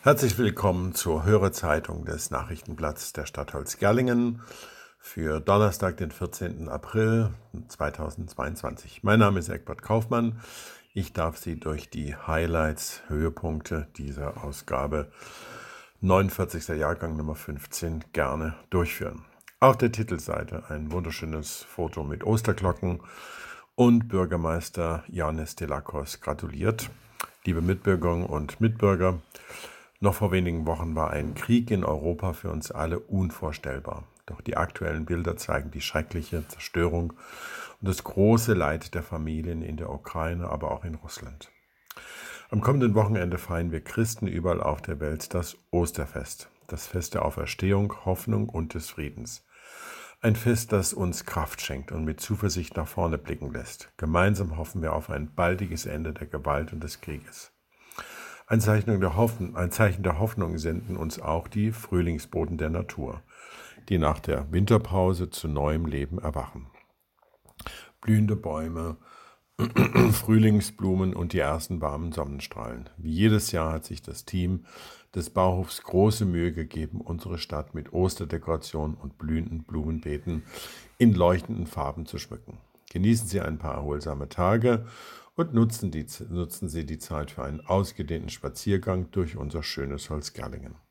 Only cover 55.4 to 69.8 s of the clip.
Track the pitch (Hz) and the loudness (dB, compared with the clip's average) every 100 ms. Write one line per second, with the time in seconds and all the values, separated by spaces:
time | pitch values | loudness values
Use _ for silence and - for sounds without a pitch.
55.4 | 87 90 92 82 - 76 80 73 76 76 | 2 2 -2 -4 -6 -4 -6 -6 -8 -4
56.4 | 73 71 78 80 76 - - 73 69 - | 0 0 -2 -6 -8 -10 -10 -10 -12 -20
57.4 | - _ _ _ - - - - - - | -20 _ _ _ -16 -16 -14 -16 -16 -18
58.4 | - 113 104 107 104 101 92 85 117 113 | 2 4 6 4 4 2 2 4 2 2
59.4 | 87 - 90 - 107 87 92 80 107 - | -6 -2 -2 4 4 4 0 0 0 0
60.4 | 85 82 80 85 110 87 80 - 78 82 | -2 -2 -2 -4 -4 -6 -6 -4 -2 -2
61.4 | - 104 107 113 - 90 85 80 - - | -2 0 0 -2 0 2 2 0 -4 -4
62.4 | 80 80 78 82 - - 65 - - - | -2 -2 -2 -2 -4 -6 -8 -8 -14 -20
63.4 | - - - - - 92 73 - - 69 | -20 -20 -20 -20 0 4 4 2 0 -2
64.4 | 69 87 104 110 113 95 92 90 90 - | 2 2 6 6 6 2 4 2 -2 -4
65.4 | 80 73 73 78 80 71 69 78 78 73 | -2 0 2 2 0 -2 -4 -4 -4 -4
66.4 | - 62 65 - _ _ _ _ _ _ | -6 -12 -16 -20 _ _ _ _ _ _
67.4 | - - - - - _ - 107 107 98 | -20 -16 -14 -14 -20 _ 4 6 6 2
68.4 | 82 78 80 82 82 80 - - - _ | -2 -4 -4 -4 -6 -8 -14 -20 -20 _
69.4 | _ - 117 113 | _ -4 0 4